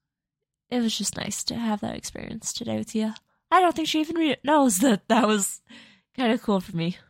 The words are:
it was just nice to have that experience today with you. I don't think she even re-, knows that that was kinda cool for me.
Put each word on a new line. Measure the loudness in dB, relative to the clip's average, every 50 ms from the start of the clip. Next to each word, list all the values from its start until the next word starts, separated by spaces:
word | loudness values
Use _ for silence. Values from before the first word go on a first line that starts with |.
| _ _ _ _ _ _ _ _ _ _ _ _ _ _
it | -2 0
was | 0 0 -2
just | -2 -6 -6 -6
nice | -8 -8 -8 -8 -6 -6
to | -6 -6
have | -4 -2 -2 -2 -2
that | -4 -8 -8
experience | -8 -10 -12 -12 -12 -12 -10 -12 -10 -10 -10 -10
today | -8 -8 -6 -6
with | -6 -6 -4 -4
you. | -2 -2 -2 -6 -8 _ _ _ _ _ _
I | 4 4
don't | 4 4 2
think | 0 -4
she | 0 0 0
even | 0 0 0
re-, | 0 0 0 0 0 0
knows | 2 4 6 6 4 4 4
that | 4 4 4 2 2 2
that | 2 4 4
was | 4 2 0 0 -4 -6 -10 _ _ -20 -20 -20 -20 _ _ _ _ _
kinda | -2 0 0 0 0
cool | 0 0 0 0
for | 0 -2 -6
me. | -4 -2 -2 -4 -6 _